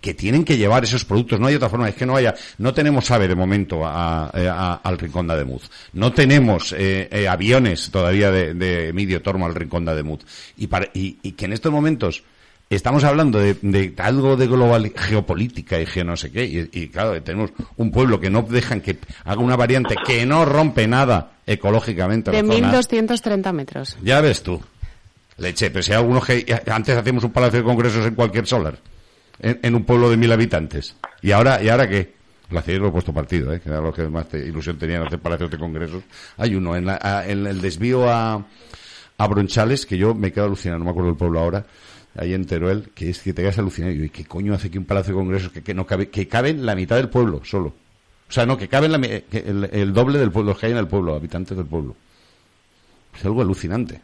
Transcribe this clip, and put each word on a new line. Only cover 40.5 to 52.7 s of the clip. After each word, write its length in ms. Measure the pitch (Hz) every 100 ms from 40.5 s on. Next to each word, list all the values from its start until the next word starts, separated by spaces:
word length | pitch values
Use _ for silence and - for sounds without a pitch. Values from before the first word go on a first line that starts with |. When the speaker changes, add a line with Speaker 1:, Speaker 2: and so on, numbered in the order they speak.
| 98 90 85
Speaker 1:
no 40 |
me 60 | 85
acuerdo 180 | 87 87
del 60 | 78
pueblo 220 | 87 82
ahora, 240 | 85 95 104 _ - - _ -
ahí 180 | 85
en 100 | 95
Teruel, 460 | 87 85 87 101 107
que 140 | - 82
es 120 | 90
que 120 | -
te 80 | 85
quedas 160 | 92 95
alucinado. 360 | 95 - 85
Y 40 | 78
yo, 60 |
¿y 60 | 76
qué 140 | - 78
coño 260 | 87 101
hace 140 | 98 92
aquí 100 | 92
un 60 |
palacio 300 | 87 98 95
de 60 | 95
congresos 320 | 92 95 95
que, 100 | -
que 120 | 73
no 120 | 92 92
cabe, 240 | 98 104
que 180 | - 95
caben 380 | 113 131 156 123
la 80 |
mitad 220 | 98 92 117
del 120 | 127
pueblo 320 | 127 117 73
solo? 240 | - 101 80 - _ _ _ _ _
O 40 |
sea, 120 | -
no, 140 | 117 131
que 100 | 98
caben 240 | 135 156
la 60 | 156
mi-, 240 | 123 104
que 160 | - 110
el, 320 | - 101 101
el 200 | 104 98
doble 240 | 98 127 143
del 120 | 120
pueblo, 180 | 90 104
los 100 | 98
que 60 | 113
hay 60 |
en 60 | 120
el 100 | 92
pueblo, 260 | 98 87
habitantes 420 | 76 80 90 92 92
del 100 | 78
pueblo. 300 | 82 69 - _ _ _ _ _ _ _